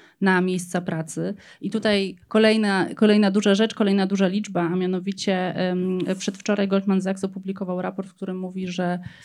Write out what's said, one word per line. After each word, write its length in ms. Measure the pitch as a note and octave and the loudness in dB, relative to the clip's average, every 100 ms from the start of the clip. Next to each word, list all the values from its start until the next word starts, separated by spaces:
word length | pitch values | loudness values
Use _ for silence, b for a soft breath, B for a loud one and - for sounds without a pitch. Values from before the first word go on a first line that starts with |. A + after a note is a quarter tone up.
| B B | B B
na 200 | G3 F#3 | 2 2
miejsca 400 | F#3 F#3 F3+ F3+ | 2 -2 -4 -6
pracy. 520 | F3 E3 D#3+ - F3+ G3+ B B | -4 -6 -6 -6 -6 -8 B B
I 80 | G3 | -6
tutaj 460 | A3 G#3+ G3+ F#3+ - - | -2 0 2 0 -6 0
kolejna, 600 | G#3+ A3 A3 G#3 F#3+ - - | 4 6 4 2 2 0 2
kolejna 360 | G#3+ G#3 G3+ | 6 6 6
duża 240 | G3+ G#3 G3 | 4 4 4
rzecz, 180 | A3 | 2
kolejna 320 | - G3+ G3 F#3+ | 2 2 2 2
duża 200 | G3 F#3+ | 2 0
liczba, 340 | G3+ G#3 F3+ | 0 -4 -2
a 140 | E3 F#3 | -2 0
mianowicie, 800 | F#3 F#3 F#3+ F#3+ - F#3 F#3 - | 0 -2 -4 -4 -2 0 -2 -2
em, 440 | F3+ F3+ F#3 F3+ F3+ F#3+ | -2 -2 -2 -2 -2 -4
przedwczoraj 500 | G#3 G3 - G3+ G3 | -6 -6 -2 0 2
Goldman 340 | G3 G3 F#3+ | 0 2 0
Sachs 220 | F#3+ F#3+ | 0 -4
opublikował 580 | G3 F#3+ F#3+ G3 F#3 F3+ | -6 -6 -8 -8 -6 -6
raport, 280 | F#3 F#3 F#3+ | -6 -8 -10
w 40 | |
którym 260 | - F#3 F#3 | -10 -8 -8
mówi, 280 | F#3 F#3 F3+ | -8 -8 -8
że, 320 | F3+ F3 F3+ F3+ B | -4 -4 -4 -8 B